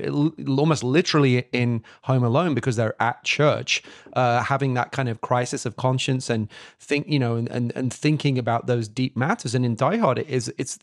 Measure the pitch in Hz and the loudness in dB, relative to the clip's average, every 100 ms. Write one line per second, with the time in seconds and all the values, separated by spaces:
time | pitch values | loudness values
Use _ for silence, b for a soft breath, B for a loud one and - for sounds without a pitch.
0 | - 143 151 - 139 135 160 151 123 147 | -4 0 -2 -2 -4 0 2 2 2 2
1 | 180 156 135 123 - 123 120 117 - B | 2 4 4 4 0 0 0 -2 -6 B
2 | - 131 120 127 180 123 131 113 110 - | 0 2 2 2 2 0 0 0 -2 0
3 | 113 - - - 151 113 123 - - B | -2 -2 -4 2 2 2 -2 -4 -6 B
4 | B - 127 120 110 135 139 123 - - | B 0 2 2 0 0 0 -2 -2 -2
5 | 127 113 - 123 123 139 120 - 131 131 | -4 -4 -2 0 0 -4 -6 -2 0 0
6 | - 131 - 113 104 B B B - 147 | 0 -2 0 -2 -2 B B B -4 -2
7 | - 147 120 117 117 123 120 - 127 - | 0 0 2 0 -2 -2 -4 -2 -6 -2
8 | 151 151 147 127 120 117 - 120 107 107 | 0 2 0 0 0 -2 0 -2 -2 -4
9 | 127 110 139 233 135 123 123 113 135 226 | -4 0 0 -2 -2 0 0 0 0 2
10 | 190 120 - 131 117 - 123 - | 2 0 -2 -4 -4 -6 -8 -8